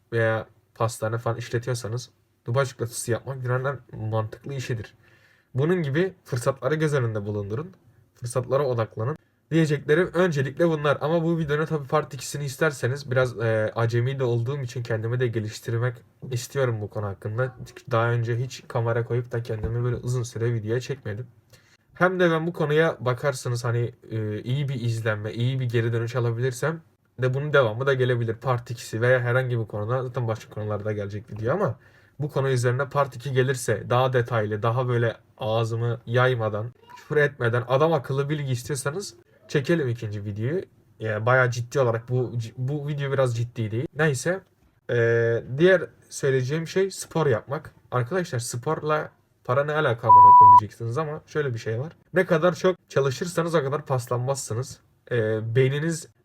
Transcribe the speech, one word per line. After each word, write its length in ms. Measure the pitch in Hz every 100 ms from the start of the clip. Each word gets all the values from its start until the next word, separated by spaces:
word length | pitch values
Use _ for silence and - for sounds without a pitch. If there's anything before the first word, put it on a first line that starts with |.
| -
veya 360 | 117 113 110 - _ _ -
pastane 420 | 113 - 110 117
falan 200 | 117 113
işletiyorsanız 720 | - 117 123 123 101 120 - _ _ _ -
Dubai 200 | 127 135
çikolatası 460 | - 117 - -
yapmak 320 | - - 135
dünyanın 360 | 123 127 135 131 -
en 60 | 117
mantıklı 540 | 110 110 110 - -
işidir. 400 | 139 127 117 - _ _ _ _ _ _
Bunun 300 | 127 151 185
gibi 300 | 143 143 185 -
fırsatları 520 | - 127 135 - 127 156
göz 180 | 156
önünde 320 | 143 117 107 104
bulundurun. 460 | 104 101 113 175 - _ _ _ -
Fırsatlara 500 | 120 131 120 135 139
odaklanın. 520 | 117 107 - 117 156 _ _ -
Diyeceklerim 580 | 160 156 143 139 156 180
öncelikle 540 | 165 185 143 135 135 170
bunlar. 280 | 156 147 135
Ama 220 | 147 170
bu 140 | 165 165
videonun 280 | 151 147 160
tabii 220 | 156 135
part 260 | 156 -
ikisini 320 | 127 - 143 143
isterseniz 640 | - 160 139 120 143 -
biraz, 280 | 123 127 104
e, 320 | 113 110 107 117
acemi 440 | 113 117 123 135
de 40 |
olduğum 380 | 127 120 117 143
için 220 | 127 127
kendimi 360 | 120 110 113 123
de 80 | 127
geliştirmek 640 | 110 107 - - 113 123 123 - _ 120
istiyorum 500 | 120 - 139 127 110
bu 80 | 101
konu 160 | 107 104
hakkında. 500 | 95 107 110 127 - -
Çünkü 260 | - -
daha 200 | 117 117
önce 280 | 120 117 120
hiç 240 | 131 - -
kamera 380 | 123 117 117 117
koyup 260 | 120 123
da 120 | 117
kendimi 400 | 117 107 113 120
böyle 120 | 123 120
uzun 280 | 123 127
süre 300 | 117 110 117
videoya 260 | 117 107 120
çekmedim. 480 | 123 135 107 104 123 - _ - _ _ _
Hem 260 | - 180 185
de 120 | 175
ben 160 | 160 165
bu 60 |
konuya 440 | 170 147 151 165 -
bakarsınız 640 | 123 123 147 131 131 120
hani, 300 | 120 117 117 - -
e, 300 | 110 107 104
iyi 280 | 113 139 139
bir 120 | 127
izlenme, 520 | 117 113 110 104 107
iyi 260 | 117 123 131
bir 60 | 123
geri 280 | 117 117
dönüş 220 | 117 117 127
alabilirsem 680 | 120 117 131 127 143 165 - _ _ -
de 120 | 127
bunun 200 | 131 151
devamı 320 | 143 117 113 135
da 80 |
gelebilir. 420 | 131 123 120 113 110
Part 360 | 131 120 -
ikisi 300 | 117 - 110
veya 180 | 123 127
herhangi 400 | 120 123 127 117
bir 80 | 107
konuda 360 | 104 107 131
zaten 240 | 127 127 113
başka 260 | 110 -
konularda 380 | - 107 104 107
gelecek 400 | 104 101 104 -
video 220 | 107 113
ama 260 | 175 170 - - _ _ -
bu 100 | 147
konu 180 | 143 135
üzerine 400 | 127 123 123 139
part 260 | 143 135 120
iki 160 | 143
gelirse 520 | 127 131 127 - 104 110
daha 240 | 123 131
detaylı, 500 | 123 117 120 107 107
daha 240 | 113 120 123
böyle 280 | 120 117 - _ -
ağzımı 640 | 131 113 113 113 120 113 -
yaymadan, 680 | 120 127 123 110 104 117 - - -
küfür 200 | - 147
etmeden 460 | 143 - 117 120 120
adam 260 | 135 160
akıllı 360 | 156 123 135 139
bilgi 220 | 151 135
istiyorsanız 640 | 120 - 143 139 170 202 - _ _ -
çekelim 420 | 151 131 170 127
ikinci 360 | 117 107 104 104
videoyu. 360 | 104 120 185 - _ _ -
Yani 260 | 110 107 113
bayağı 260 | 131 123
ciddi 280 | 120 117 143
olarak 300 | 120 113 117
bu, 240 | 127 113 117 113 -
bu 300 | 127 147 143
video 240 | 143 139
biraz 260 | 135 127 117
ciddi 340 | 120 - 110
değil. 160 | 110 160 135
Neyse. 460 | 160 127 165 190 - _ _ _ -
Ee, 540 | 120 117 117 117 117 - 131
diğer 240 | 180 180 139 - -
söyleyeceğim 580 | - 143 131 127 156 160
şey 240 | 190 190
spor 360 | - - 165 147
yapmak. 440 | 107 - 151 - - -
Arkadaşlar 480 | 123 120 185 170 123
sporla 720 | 120 120 151 156 151 151 - _ _ _
para 200 | - 139
ne 100 | 147
alaka 340 | 151 147 120 120
amına 240 | - - -
koyayım 200 | - 988
diyeceksiniz 380 | 104 - 113 127
ama 240 | 156 156 -
şöyle 280 | 151 143
bir 60 | 113
şey 200 | - 113
var. 140 | 156 - _
Ne 120 | 165 175
kadar 300 | 165 180 170
çok 200 | 185 175 -
çalışırsanız 640 | 139 139 127 175 165 170 160
o 80 |
kadar 220 | 135 151 -
paslanmazsınız. 960 | 131 120 123 123 135 - 110 - - _ _ -
Ee, 440 | 120 110 110 110 120
beyniniz 520 | 131 147 160 156 - _